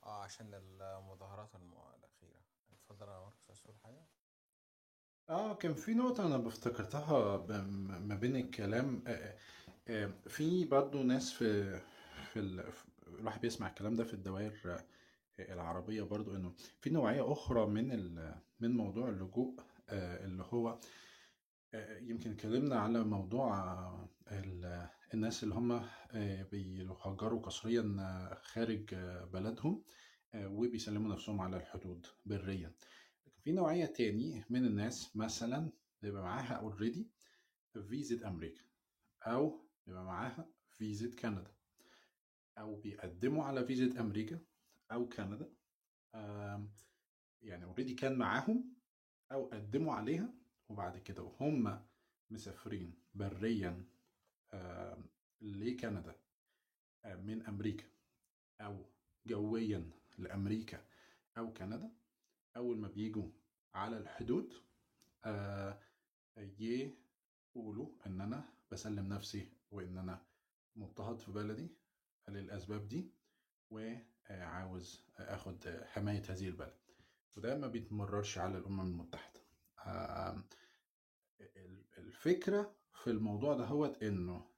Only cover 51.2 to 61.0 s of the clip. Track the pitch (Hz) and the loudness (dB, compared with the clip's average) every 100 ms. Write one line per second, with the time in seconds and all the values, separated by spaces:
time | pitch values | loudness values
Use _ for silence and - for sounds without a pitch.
51.2 | - - 139 151 107 101 - _ _ _ | -10 0 2 4 2 0 -10 _ _ _
52.2 | _ 107 104 92 - 101 87 85 _ 98 | _ -10 -10 -10 -6 -6 -6 -10 _ -4
53.2 | 98 95 107 113 90 87 95 _ _ _ | -2 0 2 4 2 -2 -8 _ _ _
54.2 | _ _ _ 101 90 90 92 92 92 _ | _ _ _ -10 -8 -8 -8 -10 -14 _
55.2 | _ _ 107 98 110 127 117 101 82 - | _ _ -8 -2 -2 -2 -2 -2 -4 -14
56.2 | _ _ _ _ _ _ _ _ 107 92 | _ _ _ _ _ _ _ _ -12 -8
57.2 | 98 110 110 101 104 101 - _ _ _ | -6 -6 -4 -2 0 -2 -8 _ _ _
58.2 | _ _ _ _ 107 101 - _ _ _ | _ _ _ _ -10 -8 -10 _ _ _
59.2 | - 107 104 113 113 101 80 - _ - | -2 2 2 4 2 0 -2 -10 _ -10
60.2 | 90 98 101 110 113 - - - | -6 0 2 2 0 -10 -14 -20